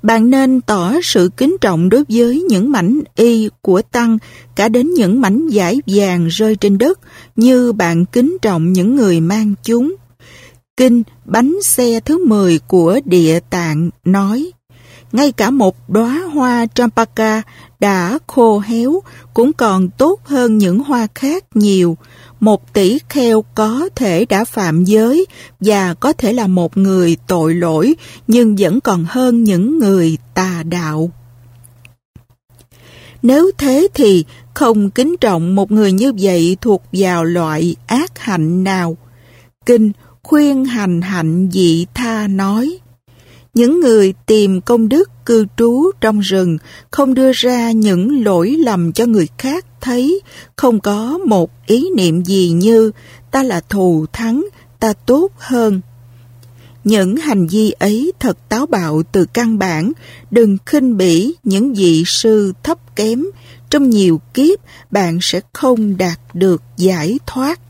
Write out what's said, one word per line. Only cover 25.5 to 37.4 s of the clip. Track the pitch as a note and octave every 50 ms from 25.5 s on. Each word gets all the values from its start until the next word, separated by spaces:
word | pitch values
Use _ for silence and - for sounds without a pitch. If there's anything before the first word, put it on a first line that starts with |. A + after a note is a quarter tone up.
| _ _
và | F#3 G#3 G#3 G3+ F#3+ F3+ E3+
có | - - C4+ D#4
thể | - - G3+ A3+
là | B3 A3
một | F#3+ F#3 F3+ F3 E3 -
người | G3 G3 G3 F#3+ F#3 F3+ E3+ E3 - -
tội | - F#3 F3 D#3 D#3+ E3
lỗi, | F3 F3 E3+ D#3+ D#3 E3 B3+ D#4+ - - - - - _
nhưng | - A3 A#3+ A#3+ A3 G#3 G3
vẫn | G3+ E3 F3+ C4
còn | - B3 F#3+ F3 D#3+ E3+
hơn | - B3+ B3+ B3+ A#3 A#3 A#3
những | G#3 F#3+ E3+ F#3+ A#3+ D#4 E4
người | B3 G3 G3 F#3 E3+ D#3+ D#3+ D3+ - - -
tà | - F#3 F#3 F3+ E3+ D#3+
đạo." | E3 F3 F3 E3+ D#3 D3+ D#3 D#3+ F3 - - - - - - - - - - - - _ _ _ - _ _ _ _ _ - _ _ _ _ _ _ _ _ _ _ _ _ - - - - - - - -
Nếu | - A#3+ C4 D4 E4+ F#4+ G4
thế | - C#4+ C#4 B3+ C#4 E4+ G4+ -
thì | - D4 G#3 G3 F3 D#3 - - - - - -
không | - D4 A#3 A3+ G#3+ G3+ G3
kính | - - C4 D4+ F4 F4+
trọng | - A3 F#3 E3 E3 F3 F#3+
một | G3+ G3 G3
người | G#3 G#3+ G#3+ G3
như | F#3 F#3 A#3 C#4 B3 G3
vậy | F#3+ G3 F3+ F3 E3 E3+ F#3 -
thuộc | - A#3+ G3+ F3+ _ - -
vào | F#3 G3 F#3 F3+ E3+ E3
loại | E3 F3 F3